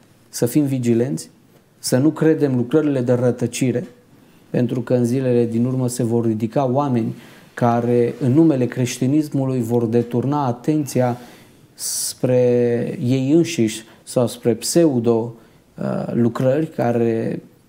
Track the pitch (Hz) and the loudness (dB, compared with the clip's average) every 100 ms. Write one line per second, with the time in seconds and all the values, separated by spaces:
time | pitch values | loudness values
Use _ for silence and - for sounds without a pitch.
0 | _ _ _ - 120 151 143 131 120 113 | _ _ _ -4 0 2 0 0 2 2
1 | 127 160 - _ _ _ _ _ - 127 | 0 -4 -10 _ _ _ _ _ -2 2
2 | 151 151 160 156 143 127 120 156 147 135 | 2 2 2 4 2 0 2 2 2 0
3 | 123 123 123 120 120 - 131 117 185 - | 0 2 2 0 -4 -2 -2 -2 -6 -14
4 | _ - _ _ _ 131 120 131 113 123 | _ -20 _ _ _ -2 0 -2 0 0
5 | 120 131 127 120 117 113 123 131 127 123 | 2 0 2 2 2 0 0 0 -2 -2
6 | 117 117 117 110 110 147 135 131 143 120 | 0 0 0 0 -2 -2 0 0 0 0
7 | 117 - - - - - 123 120 120 120 | -2 -6 -16 -20 -20 -2 0 2 2 2
8 | 120 - 135 143 165 139 123 131 123 - | 2 0 2 4 4 2 -2 -2 -4 -2
9 | 127 151 147 143 131 131 113 120 117 120 | 0 0 0 -2 -2 -2 0 0 2 0
10 | 117 123 127 147 135 120 - 156 139 127 | 0 -2 -2 -2 -2 -2 -2 -2 -2 0
11 | 123 123 - - - _ - - - - | 0 -2 -10 -20 -20 _ -20 -12 -8 -6
12 | - - 127 127 123 123 120 117 - - | -8 -4 0 2 2 2 0 -2 -4 -4
13 | 120 131 131 160 165 - 110 - - - | -2 0 2 2 2 0 -2 -2 -14 -20
14 | - 127 117 - 123 110 - 170 165 123 | -6 -2 -2 -2 -2 -2 0 2 2 2
15 | 117 117 117 - - _ _ - - 123 | 0 0 -2 -10 -20 _ _ -8 -6 -4
16 | - - 120 117 131 143 160 - 120 117 | -4 0 0 2 0 0 -2 -2 -2 0
17 | 117 113 120 120 - _ | 0 0 -4 -6 -10 _